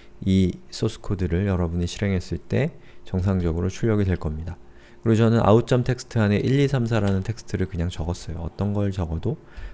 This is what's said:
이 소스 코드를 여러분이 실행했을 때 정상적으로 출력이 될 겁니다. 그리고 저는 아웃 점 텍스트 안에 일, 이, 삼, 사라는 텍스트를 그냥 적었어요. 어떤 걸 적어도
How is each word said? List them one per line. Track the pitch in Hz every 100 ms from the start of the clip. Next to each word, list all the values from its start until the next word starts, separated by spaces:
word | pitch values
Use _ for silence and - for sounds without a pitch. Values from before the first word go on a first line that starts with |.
| - -
이 | 98 95 92 - -
소스 | - 110 -
코드를 | - 98 90 85 101
여러분이 | 90 87 87 87
실행했을 | - 101 95 - 82
때 | - 107 151 - - -
정상적으로 | - 92 92 95 85 82 92
출력이 | - 113 107
될 | 95 87
겁니다. | 78 78 85 85 - - - -
그리고 | 113 110
저는 | 113 113
아웃 | 95 110 123
점 | 127
텍스트 | 123 123 - 117
안에 | 104 104
일, | - 135
이, | 139
삼, | 135 117
사라는 | 113 101 95
텍스트를 | 92 104 - 92 92
그냥 | 85 85
적었어요. | - 80 87 - 80
어떤 | 82 - 98
걸 | 104 101
적어도 | 95 82 82 110 151 - - -